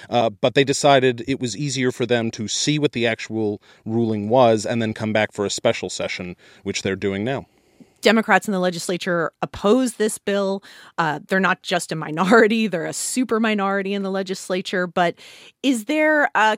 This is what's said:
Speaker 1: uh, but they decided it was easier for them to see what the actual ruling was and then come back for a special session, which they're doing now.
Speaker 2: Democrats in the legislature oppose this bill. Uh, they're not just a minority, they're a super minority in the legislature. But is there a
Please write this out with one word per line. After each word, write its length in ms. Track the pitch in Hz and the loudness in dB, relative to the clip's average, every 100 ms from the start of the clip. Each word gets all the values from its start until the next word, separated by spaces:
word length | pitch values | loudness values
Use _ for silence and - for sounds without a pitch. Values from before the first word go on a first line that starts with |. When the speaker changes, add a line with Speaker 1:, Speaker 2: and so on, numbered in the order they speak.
| - | -4
Speaker 1:
uh, 200 | 120 113 | 0 0
but 260 | 104 127 143 | 0 0 2
they 80 | |
decided 600 | 135 135 143 139 127 120 135 | 2 4 6 6 4 0 -4
it 140 | 135 | -4
was 160 | 127 98 | -4 -6
easier 340 | 147 127 127 | -6 -2 -2
for 140 | - 117 | -2 0
them 260 | 120 113 | 0 0
to 160 | - 104 | -4 -6
see 320 | - 147 151 | -4 -2 0
what 140 | 143 | 0
the 120 | 120 117 | 0 -2
actual 560 | 113 - 110 104 104 _ _ | -2 -6 -4 -4 -4 _ _
ruling 460 | 110 113 113 107 104 | -4 -2 0 -2 2
was 360 | 131 117 110 - | 6 6 4 0
and 160 | 117 | -2
then 120 | 110 | -4
come 180 | 107 110 | -4 -2
back 220 | 107 107 | 0 -2
for 120 | - 101 | -2 -4
a 40 | |
special 400 | - 123 - 92 | -2 -2 -2 -6
session, 480 | - 95 - 90 85 - - | -8 -8 -8 -12 -14 -20 -14
which 200 | 98 - | -8 -6
they're 120 | 101 95 | -4 -2
doing 300 | 101 98 113 | -2 -2 -4
now. 200 | 127 - _ _ _ - _ | -6 -8 _ _ _ -20 _
Speaker 2:
Democrats 480 | 208 220 214 190 - | 2 2 4 2 2
in 60 | |
the 80 | 185 | -2
legislature 720 | 180 170 - 175 190 175 156 - | -2 -2 -4 -4 -2 -2 -4 -6
oppose 540 | 175 - 202 247 254 - | -10 -2 2 2 2 -2
this 220 | 214 - | -4 -4
bill. 460 | - 202 196 196 - - - - | -4 -2 -2 -6 -10 -20 -10 -4
Uh, 220 | 160 147 - | -2 -2 -2
they're 140 | 190 | 0
not 200 | 185 185 | 2 0
just 300 | - 175 - | -2 -4 -2
a 40 | 160 | -8
minority, 720 | 151 156 185 226 214 226 220 | -4 0 6 6 6 4 0
they're 180 | 170 156 | -2 -6
a 80 | |
super 480 | - - 254 247 220 | -6 -4 -2 0 0
minority 520 | 226 208 196 196 190 | 0 0 0 -2 -2
in 100 | 202 | -4
the 80 | 190 | -4
legislature. 760 | 190 185 190 - 185 - 190 180 | -4 -4 -8 -6 -6 -2 -4 -2
But 280 | 185 175 - - - - _ | 0 0 -2 -14 -20 -20 _
is 200 | 269 240 | -2 0
there 460 | 208 311 311 302 - | 0 0 2 2 2
a 220 | - 214 | 2 2